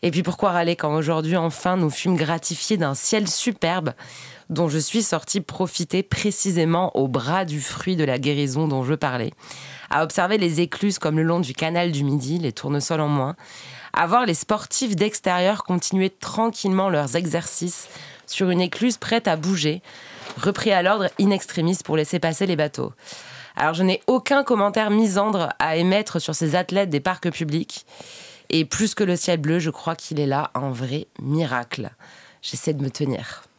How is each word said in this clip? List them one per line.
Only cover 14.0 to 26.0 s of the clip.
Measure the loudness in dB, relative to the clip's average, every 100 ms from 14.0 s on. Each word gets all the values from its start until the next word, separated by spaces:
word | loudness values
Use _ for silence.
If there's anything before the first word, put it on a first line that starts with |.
| 4
voir | 4 4
les | 0
sportifs | 0 -2 -2 -2 -2 0
d'extérieur | 0 0 0 2 2 0 0
continuer | -2 0 0 0
tranquillement | -2 -8 0 0 0 0 2 2
leurs | 2 0 0
exercices | 0 -2 0 -2 -2 -2 -4 -12 -18 -20 -10
sur | -2 2
une | 2
écluse | 0 0 0 0
prête | 0 0 2
à | 0
bouger, | 0 0 0 -2 -8 -20 -20 -18 -16 -4
repris | -2 0 4
à | 4
l'ordre | 6 4 0 2
in | 4
extremis | 4 0 0 0 0
pour | 0 0
laisser | 2 0
passer | 0 0 0
les | 2
bateaux. | 0 -2 -8 -10 -18 -18 -16 -18 -16 0
Alors | 0
je | 4
n'ai | 2 2 2
aucun | 0 4 2 4
commentaire | 2 2 2 2
misandre | 4 4 2 2 0 -2 0
à | 0 2
émettre | 4 2